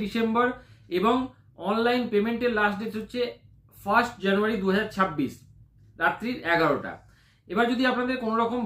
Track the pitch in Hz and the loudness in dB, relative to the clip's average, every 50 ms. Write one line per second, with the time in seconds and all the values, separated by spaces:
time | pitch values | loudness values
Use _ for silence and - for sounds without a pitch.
0 | 214 196 - 233 226 226 226 240 247 254 254 - - - - - - - 175 180 | -2 -2 -2 0 0 2 2 2 2 2 0 -4 -10 -20 -20 -20 -8 -4 -2 0
1 | 196 233 247 262 254 - - _ _ _ _ - 170 196 214 226 233 240 247 247 | 2 2 2 2 0 -4 -10 _ _ _ _ -8 -4 -2 0 2 2 2 2 0
2 | 233 202 208 202 208 233 233 220 247 240 220 214 208 202 196 190 226 208 202 220 | 0 0 0 0 2 0 0 0 0 0 0 2 0 0 0 -2 -6 -6 -6 -8
3 | 214 - - 247 240 240 - - - - - - - _ - - - 202 214 233 | -8 -6 -6 -4 -4 -4 -6 -12 -20 -20 -20 -20 -20 _ -20 -8 -2 2 2 2
4 | 233 233 - - 185 196 196 202 208 220 226 190 190 190 190 214 208 - - 196 | 2 0 -2 -4 0 0 2 2 2 0 0 0 0 2 2 2 0 0 0 0
5 | 190 165 151 147 135 120 - - - - - - - _ _ - - - - - | 0 0 0 -2 -4 -4 -4 -10 -20 -20 -20 -20 -20 _ _ -20 -20 -18 -6 -2
6 | 165 180 180 - 214 247 247 - 156 165 170 165 160 147 135 98 98 90 80 - | 0 0 0 -2 -4 -6 -6 -4 -2 0 2 4 4 2 2 0 -2 -8 -12 -14
7 | - - _ _ _ _ _ _ _ - 180 220 240 233 254 233 262 254 233 247 | -16 -20 _ _ _ _ _ _ _ -4 0 0 2 2 2 2 2 2 2 0
8 | 247 254 262 - 226 220 226 233 233 233 247 247 220 | 0 -2 -2 -2 -2 -2 0 0 0 0 0 -2 -4